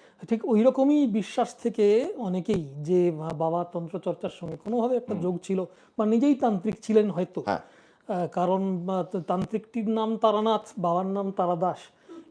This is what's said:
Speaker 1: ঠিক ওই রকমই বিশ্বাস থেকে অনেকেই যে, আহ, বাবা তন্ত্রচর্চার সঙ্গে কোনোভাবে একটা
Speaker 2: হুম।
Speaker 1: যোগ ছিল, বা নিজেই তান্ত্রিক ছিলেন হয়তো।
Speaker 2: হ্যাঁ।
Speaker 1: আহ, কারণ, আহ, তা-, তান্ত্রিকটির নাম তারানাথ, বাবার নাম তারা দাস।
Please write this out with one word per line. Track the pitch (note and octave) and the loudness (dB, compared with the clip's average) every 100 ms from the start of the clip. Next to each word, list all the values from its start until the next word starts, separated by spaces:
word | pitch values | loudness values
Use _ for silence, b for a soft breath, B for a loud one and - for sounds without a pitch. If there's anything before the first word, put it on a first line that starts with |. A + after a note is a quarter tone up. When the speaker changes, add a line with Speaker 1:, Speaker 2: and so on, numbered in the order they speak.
| B B - | B B -4
Speaker 1:
ঠিক | A3+ | -2
ওই | D#4 G#3+ | 2 4
রকমই | A#3+ B3+ C4+ D4 C#4 | 6 4 4 4 4
বিশ্বাস | G#3 F#3+ - A#3 | 0 -2 -2 -2
থেকে | - A#3 A#3 G3+ A3 D#4 F4+ | -2 -6 2 4 4 2 -4
অনেকেই | G3+ F#3 E3 F3 C#3+ C#3 | -4 -4 -2 -2 -2 -8
যে, | D3+ F3+ F3 D#3 | 0 2 2 0
আহ, | D#3 | -6
বাবা | D3+ D#3+ E3+ | -2 -2 0
তন্ত্রচর্চার | F3 F3 E3+ F#3 F3+ E3+ F#3 | -4 -6 -8 -8 -6 -6 -8
সঙ্গে | - E3+ D#3 | -10 -12 -10
কোনোভাবে | G#3 A#3+ A#3 B3 | -4 -2 0 0
একটা | A#3+ | -2
Speaker 2:
হুম। | F#3+ | -4
Speaker 1:
যোগ | F3+ F3 | -2 -4
ছিল, | - F#3+ F3 b b - | -4 -4 -4 b b -2
বা | G#3+ | 2
নিজেই | A3+ C#4 | 4 4
তান্ত্রিক | B3+ B3 G3 D#3+ - | 4 2 0 -2 -6
ছিলেন | - G#3+ G#3 | 2 2 2
হয়তো। | E3 F3+ - A2+ | -2 -6 -6 -2
Speaker 2:
হ্যাঁ। | F#2 - b b b - | -4 -4 b b b -8
Speaker 1:
আহ, | F#3 E3+ | -4 -4
কারণ, | - F3+ F#3+ F#3+ F#3 F3+ | -2 0 0 0 -4 -2
আহ, | F#3+ | -4
তা-, | E3+ G3 | -4 -6
তান্ত্রিকটির | D3+ F#3 F#3+ A3 - A#3 G#3+ | -2 -2 -2 -4 -6 -6 -2
নাম | A3 A3 A3 | 0 0 2
তারানাথ, | A3 G#3 A3 G#3+ - - | 2 4 2 0 -2 -4
বাবার | F3 F3 F#3+ | 0 0 0
নাম | G3 G3 | -2 -4
তারা | F#3+ F3+ F3 | -2 0 0
দাস। | F3+ - - _ B B B | 0 -4 -10 _ B B B